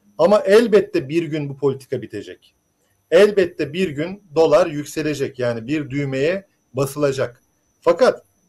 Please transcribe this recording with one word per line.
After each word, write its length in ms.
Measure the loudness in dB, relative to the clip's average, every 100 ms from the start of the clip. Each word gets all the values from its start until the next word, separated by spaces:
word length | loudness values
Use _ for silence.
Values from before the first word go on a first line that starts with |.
| _ 0
Ama 200 | 2 2
elbette 720 | 4 2 4 2 2 -4 -4
bir 140 | -4
gün 260 | -4 -6 -8
bu 80 | -4
politika 460 | -4 -4 -8 -10
bitecek. 520 | -10 -14 -14 -18 _ _ _ _ _ _ _
Elbette 640 | 4 4 4 0 -2 -6
bir 180 | -4 -4
gün 320 | -4 -8 -10 _
dolar 320 | 0 4 4 2
yükselecek. 720 | -2 -8 -6 -4 -4 -6 -4
Yani 280 | -4 -4 -4
bir 240 | -6 -4
düğmeye 560 | -6 -4 -2 -2 -2 -8 _ _
basılacak. 680 | -4 -4 -2 -2 0 -6 -8 _ _ _ _
Fakat 440 | 0 4 2 2 _ _